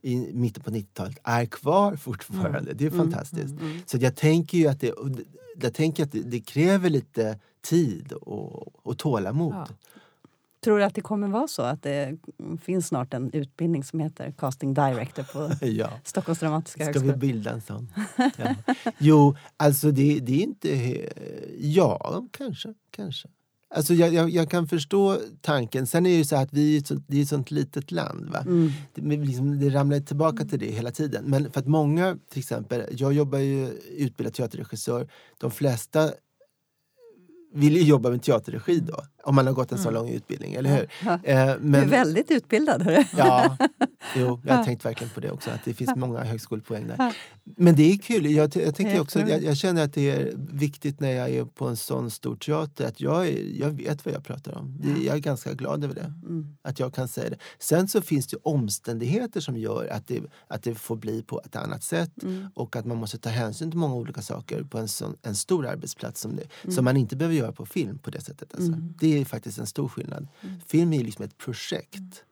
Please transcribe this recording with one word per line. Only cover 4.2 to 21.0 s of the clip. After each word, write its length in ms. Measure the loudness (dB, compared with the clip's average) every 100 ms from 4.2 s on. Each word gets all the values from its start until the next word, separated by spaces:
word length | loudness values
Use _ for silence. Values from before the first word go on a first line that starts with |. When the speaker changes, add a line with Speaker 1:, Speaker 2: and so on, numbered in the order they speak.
| 4 4 2 2
Speaker 1:
ju 100 | 2
att 120 | 2
det, 120 | -4
och 200 | -4 -6
d-, 120 | -8 -10 -20 -20 -6
jag 120 | -6
tänker 300 | 0 -2 0
att 80 | -4
det, 100 | -4
det 180 | -6 -8
kräver 500 | -6 2 4 4 4
lite 500 | 0 -2 -2 -2 -2 _ _ 2
tid 420 | 4 4 0 -8
och, 760 | -14 -10 -10 -10 -12 -16 _ -10
och 100 | -4
tålamod. 560 | 0 0 0 0 -2
Speaker 3:
Ja. 140 | -4 -10 -16 _ -20 _ _ -20 _ _ _
Speaker 2:
Tror 140 | 2 4
du 60 |
att 120 | 4 0
det 60 |
kommer 260 | -4 -2 0
vara 200 | -2 -2
så 140 | -2
att 220 | -4 -4
det 340 | -4 -4 -4 -8 -14 -14 -10 -10
finns 260 | -2 -2 0
snart 260 | -2 -2
en 180 | -4 -4
utbildning 500 | -4 -6 -4 0 0
som 160 | -2 -4
heter 320 | -4 -6 -12
Casting 420 | -6 -6 -4 -2
Director 500 | 2 2 2 -4 -8
på 420 | -10 -6 -4 -2 0
Speaker 1:
<laughs> 0 |
Ja. 240 | 0 -2 -6
Speaker 2:
Stockholms 360 | -6 -6 -2 -2
Dramatiska 440 | 0 -2 -4 -6
Speaker 1:
Ska 80 | -2
vi 80 | 2
Speaker 2:
Högskola? 180 | 2 2
Speaker 1:
bilda 340 | 0 -2 -4
en 100 | -8
sån? 280 | -8 -10 -8 -8 -6 2
Speaker 2:
<laughs> 140 | 0 2
Speaker 1:
Ja. 180 | -4 -2 -2 -2 -2 4
Jo, 380 | 8 10 8 6 -8 _
alltså 340 | 2 4 2
det, 280 | 4 4 2
det 140 | 2
är 100 | 0
inte 260 | 0 -2 -2 -2
he-, 360 | -2 -4